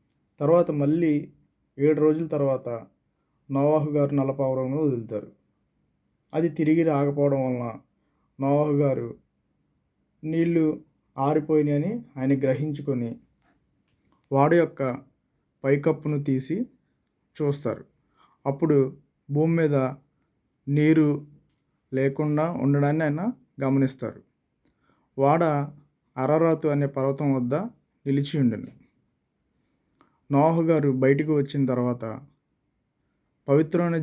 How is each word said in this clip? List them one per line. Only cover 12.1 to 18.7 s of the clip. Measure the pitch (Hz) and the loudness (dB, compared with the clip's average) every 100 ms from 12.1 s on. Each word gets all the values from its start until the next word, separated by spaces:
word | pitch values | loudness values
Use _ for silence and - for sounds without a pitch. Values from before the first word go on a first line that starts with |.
| 139 | -6
ఆయన | 135 139 | -2 0
గ్రహించుకొని | 135 127 151 143 139 123 117 120 _ _ _ _ _ _ _ _ _ _ _ | 0 0 -2 -6 -6 -6 -6 -10 _ _ _ _ _ _ _ _ _ _ _
వాడి | 135 143 170 | 2 4 4
యొక్క | 160 160 135 123 - _ _ _ _ _ | 2 -2 -6 -6 -12 _ _ _ _ _
పైకప్పును | 135 143 151 151 156 147 | 0 0 0 -2 -2 -4
తీసి | 143 131 131 175 247 _ _ _ _ _ _ - | -2 -4 -4 -6 -8 _ _ _ _ _ _ -6
చూస్తారు. | 147 143 117 - - _ _ _ _ _ - | -4 -4 -6 -8 -10 _ _ _ _ _ -8
అప్పుడు | 139 160 | -2 0